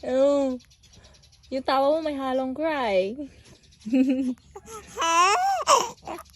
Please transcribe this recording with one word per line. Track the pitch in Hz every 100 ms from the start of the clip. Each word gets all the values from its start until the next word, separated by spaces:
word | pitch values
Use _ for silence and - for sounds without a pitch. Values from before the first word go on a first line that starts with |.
Oh. | - 254 277 285 277 254 _ _ _ - - - _ _ _
Yung | 262
tawa | 262 269 269
mo | 311
may | 311 285
halong | 269 262 262 262
cry. | 320 294 240 196 190 247 277 - - - _ _
<laughs> | 214 254 262 262 262 247 _ - 427 440 - - 330 330 370 427 762 762 605 571 - - - 349 -